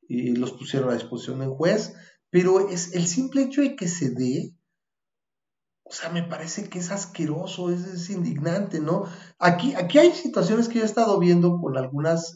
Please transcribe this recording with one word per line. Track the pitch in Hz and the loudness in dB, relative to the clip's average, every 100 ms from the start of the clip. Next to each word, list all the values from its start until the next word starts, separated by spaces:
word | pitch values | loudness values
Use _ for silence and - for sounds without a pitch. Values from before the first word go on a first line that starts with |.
| - | -8
y | 123 127 | -4 -2
los | 120 123 | -2 -2
pusieron | - - 135 127 | -6 -6 -2 0
a | |
disposición | 117 - 117 - 127 | -2 -4 -10 -8 -6
de | 135 | -6
un | |
juez, | 131 165 214 - - - _ _ | -2 0 0 -2 -12 -20 _ _
pero | 175 180 190 196 | 2 4 4 2
es | 180 - 175 | -4 -6 -2
el | 170 | -2
simple | 254 262 269 | -2 -2 0
hecho | 262 - | 0 0
de | 269 - | -2 -2
que | 175 | -6
se | 170 135 | -4 -4
dé, | 117 127 139 - - _ _ _ _ _ _ _ _ _ _ _ _ | -2 -2 -2 -6 -12 _ _ _ _ _ _ _ _ _ _ _ _
o | - | -18
sea, | - 165 | -12 -6
me | 175 | -4
parece | 165 156 165 - - | -4 -8 -8 -10 -8
que | 180 | -8
es | 175 | -6
asqueroso, | 202 - - 151 156 180 - 180 | -6 -8 -6 -4 -4 -6 -6 -2
es, | 175 185 | -2 -4
es | 180 175 | -8 -8
indignante, | 196 170 143 156 185 202 165 | -4 -4 -2 -2 -2 -2 -4
¿no? | 151 180 - - - _ | -2 -2 -4 -12 -20 _
Aquí, | 175 - 254 | 2 2 0
aquí | - 175 294 | -2 4 8
hay | 349 | 8
situaciones | 339 277 214 175 220 233 | 6 0 0 2 2 2
que | 233 | 0
yo | |
he | 220 | 0
estado | 233 220 196 | 2 2 4
viendo | 175 175 175 175 | 6 6 6 2
con | 156 131 | -2 -4
algunas, | 131 143 156 165 165 | -4 -2 0 0 -2